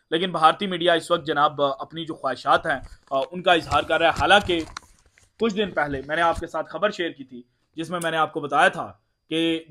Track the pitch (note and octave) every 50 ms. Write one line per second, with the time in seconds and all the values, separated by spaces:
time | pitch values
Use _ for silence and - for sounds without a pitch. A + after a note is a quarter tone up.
0 | _ - D#3 E3+ F#3+ F#3 F3 D#3+ D#3+ D#3+ E3 - G3+ F#3+ F3+ E3 E3+ F3 E3+ D#3+
1 | D#3+ - F3 E3+ C#3+ D#3 D3+ C#3+ D3 D3+ C#3+ C#3+ C#3+ C#3 C3+ - C#3+ - D#3+ E3
2 | D#3+ D#3 D#3+ - - C3 B2+ - - C#3 D#3+ E3+ E3 D#3+ C#3+ B2 - - - -
3 | _ - C3+ C3+ C3+ - F3 F3+ E3 F#3+ F3 E3 - C#3 C#3+ D3+ D3+ D#3+ D#3+ D#3
4 | E3 D#3+ - - C#3+ E3 F#3+ G#3 G3 F#3 F3 E3 D#3 - - - - - _ _
5 | _ _ _ _ _ _ _ - A3 A#3 F#3 G#3+ G#3 F3+ - D#3 D3+ D3 C#3 C3
6 | C3 C#3+ D#3 E3 E3+ E3 E3 - E3+ D#3+ - D#3+ D3+ - - D#3+ G3+ G#3 G3+ -
7 | E3+ D#3 C#3 C#3 C3 - B2+ A#2+ A#2+ _ _ _ _ _ _ D#3+ D#3+ D3+ F3+ F3
8 | E3+ D#3+ D#3+ D#3 D#3 D3+ - D#3+ D3 C#3+ C#3 D3+ F3 G3 F#3+ E3 A#2+ G2+ - _
9 | _ _ _ _ _ - D#3+ E3 E3 E3 E3 D#3+ D#3+ -